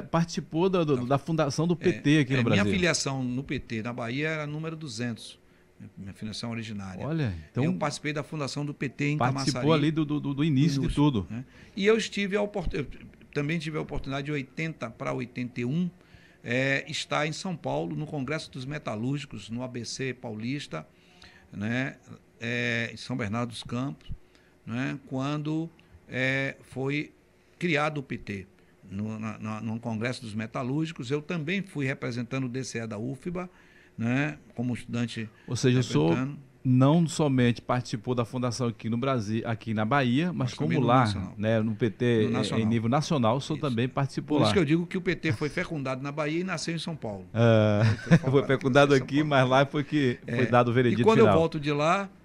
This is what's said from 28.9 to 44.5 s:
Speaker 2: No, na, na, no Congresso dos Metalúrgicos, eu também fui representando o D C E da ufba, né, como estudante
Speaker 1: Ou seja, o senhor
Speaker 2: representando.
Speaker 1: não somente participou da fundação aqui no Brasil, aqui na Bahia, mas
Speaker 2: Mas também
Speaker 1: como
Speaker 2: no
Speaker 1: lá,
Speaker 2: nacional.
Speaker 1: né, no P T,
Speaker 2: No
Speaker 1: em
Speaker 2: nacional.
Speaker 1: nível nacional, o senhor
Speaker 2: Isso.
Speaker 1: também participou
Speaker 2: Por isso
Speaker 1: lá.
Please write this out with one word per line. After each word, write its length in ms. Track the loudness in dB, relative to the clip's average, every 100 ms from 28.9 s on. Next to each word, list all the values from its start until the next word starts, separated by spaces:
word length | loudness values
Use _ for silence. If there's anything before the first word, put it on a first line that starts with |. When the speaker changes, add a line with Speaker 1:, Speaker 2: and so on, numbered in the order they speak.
Speaker 2:
No, 280 | -6 -6 -6
na, 180 | -8 -8
na, 240 | -8 -6
no 180 | -6 -6
Congresso 400 | -4 -4 -4 -6
dos 100 | -8
Metalúrgicos, 800 | -8 -6 -6 -4 -2 -4 -6 -6
eu 100 | -4
também 400 | -4 -6 -4 -4
fui 240 | -4 -4 -4
representando 600 | -4 -6 -6 -6 -4 -4
o 40 |
D 140 | -6
C 160 | -8 -8
E 80 | -8
da 100 | -6
ufba, 500 | -8 -8 -8 -8 -8 -14 -20 -20 _ -4
né, 440 | 0 0 0 -4 -12 -6
como 180 | -4
estudante 560 | -4 -4 -4 -4 -4 -10 -12 -8
Speaker 1:
Ou 100 | 0
seja, 240 | 4 4
o 40 |
senhor 260 | 4 2 4
Speaker 2:
representando. 300 | 2 0 -6 -16 _
Speaker 1:
não 440 | 4 6 8 6 4
somente 540 | 2 2 4 4 2
participou 540 | 0 -2 -2 -4 -2 0
da 100 | 0
fundação 420 | -2 -4 -2 -2
aqui 220 | -2 -2
no 80 | -2
Brasil, 460 | 0 0 0 -2 -2
aqui 300 | -4 -2 -2
na 100 | 2
Bahia, 480 | 2 4 2 2
mas 20 | 0
Speaker 2:
Mas 140 | -2
também 240 | -2 0 2
Speaker 1:
como 40 |
Speaker 2:
no 60 | 4
Speaker 1:
lá, 140 | 6
Speaker 2:
nacional. 340 | 4 0 -6 -4
Speaker 1:
né, 240 | 0 2
no 140 | 0 0
P 140 | -2
T, 320 | 0 2 4
Speaker 2:
No 60 | 4
Speaker 1:
em 20 |
Speaker 2:
nacional. 360 | 2 0 0 2
Speaker 1:
nível 220 | 2 2
nacional, 480 | 2 2 2 2 2
o 40 |
senhor 160 | -2 -4
Speaker 2:
Isso. 120 | -2
Speaker 1:
também 180 | 0 0
participou 520 | 0 -2 -2 0 2
Speaker 2:
Por 40 |
isso 60 |
Speaker 1:
lá. 40 | 4